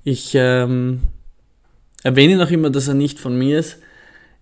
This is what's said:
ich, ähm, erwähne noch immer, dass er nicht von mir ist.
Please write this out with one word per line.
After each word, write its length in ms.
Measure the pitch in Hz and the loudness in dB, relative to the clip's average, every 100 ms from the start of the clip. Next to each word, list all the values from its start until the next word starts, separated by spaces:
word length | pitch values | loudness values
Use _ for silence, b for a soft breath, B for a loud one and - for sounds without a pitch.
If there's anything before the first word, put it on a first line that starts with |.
ich, 300 | 151 127 - | -6 -4 -2
ähm, 720 | 139 127 127 123 127 127 127 127 - - - _ _ _ _ _ - | 0 2 2 0 -2 -2 -2 -2 -4 -18 -20 _ _ _ _ _ -8
erwähne 360 | 131 127 143 190 | -2 4 4 4
noch 120 | 170 | 2
immer, 220 | 170 156 | 0 0
dass 160 | 139 135 | 0 0
er 80 | 139 | 0
nicht 240 | 143 143 | -2 -4
von 180 | 131 123 | -6 -2
mir 220 | 131 147 | 0 0
ist. 180 | 160 - b b b b b b | -2 -10 b b b b b b